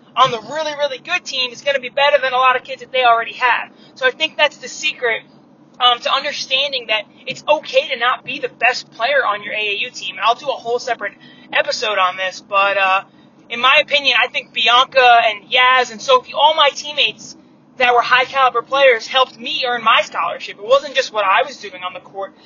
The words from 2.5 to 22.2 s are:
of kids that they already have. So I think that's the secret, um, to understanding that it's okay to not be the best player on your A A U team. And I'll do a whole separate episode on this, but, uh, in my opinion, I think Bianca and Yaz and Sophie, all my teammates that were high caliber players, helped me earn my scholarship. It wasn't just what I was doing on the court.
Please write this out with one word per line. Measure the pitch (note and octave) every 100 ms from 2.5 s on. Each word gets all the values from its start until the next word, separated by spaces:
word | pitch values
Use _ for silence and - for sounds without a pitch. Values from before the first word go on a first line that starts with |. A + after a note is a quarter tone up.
| B3
of |
kids | B3 C4
that | B3
they | B3+
already | A#3+ A3+ A3
have. | - B3 A3 - - -
So | - C4
I |
think | B3+ D#4 -
that's | D4 -
the | B3
secret, | - D4+ D4+ A#3+ G#3+ - - _ _ _ -
um, | B3 A#3
to | -
understanding | C4+ D4 - - C4 C#4+ C4 A3
that | G#3+ - - F3+
it's | - -
okay | D4+ - C4 D#4
to | B3
not | A#3+ -
be | - C#4+
the | B3
best | - A#3 B3 -
player | - A#3+ C#4+
on | A3 G#3
your | G#3
A | G#3 G#3+
A | G3+
U | A#3+
team. | G3 F#3+ F#3
And |
I'll | G#3
do | B3 C#4+
a |
whole | G#3+ A#3 A#3+
separate | B3 A3+ G3+ - - - -
episode | C4+ D5 - A3+ G3
on | F#3 F#3
this, | F#3 F3+
but, | - G3 G3+ G3
uh, | F#3+ F#3+ G3 _ _ _ -
in | A#3
my | B3+ D4+
opinion, | D4 C#4+ C#4 A#3
I | B3
think | C#4+ A#3
Bianca | A#3+ A3+ B3 C4 C4 B3 A#3
and | A3+ G#3 A3
Yaz | B3 B3+ B3+ A#3+
and | G#3+
Sophie, | - B3+ -
all | - D4
my | D#4+ C#4+
teammates | - D4 D4 A3+ G3+ - - _ _ _ -
that | B3
were | A#3+
high | - B3 B3+
caliber | C4+ B3+ A#3
players, | A3+ C4+ C4+ A3+ -
helped | C4 C4 A3+
me | B3+ D4+ B3+
earn | A#3+
my | A3+ C4+
scholarship. | D4+ F#3+ E3+ F3 - G3
It |
wasn't | G#3 C4+ C#4+
just | C4 A#3+
what | G#3+
I | F#3+ G#3
was | C4+ -
doing | G3+ F3+
on | F3+
the | F#3
court. | - G3